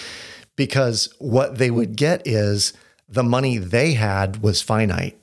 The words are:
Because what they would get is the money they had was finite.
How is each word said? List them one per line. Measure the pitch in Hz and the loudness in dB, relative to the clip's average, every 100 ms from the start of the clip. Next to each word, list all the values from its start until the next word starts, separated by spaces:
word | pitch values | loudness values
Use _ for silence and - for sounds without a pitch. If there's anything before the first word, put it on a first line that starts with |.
| - - - - - - | -16 -16 -18 -20 -10 -4
Because | 139 139 127 110 - - | -2 0 0 0 -4 -6
what | - 120 139 123 | 0 2 2 2
they | 127 | 2
would | 117 202 107 | 2 0 0
get | 147 180 - | 0 0 0
is | 110 104 101 - - - _ _ | 0 2 0 -2 -6 -18 _ _
the | 107 | -2
money | 120 123 135 120 | 0 2 0 -2
they | 90 117 156 | 0 0 2
had | 117 107 98 98 101 | 2 2 0 0 0
was | 107 90 | 0 0
finite. | - 110 107 87 92 - | 0 0 2 0 -4 -8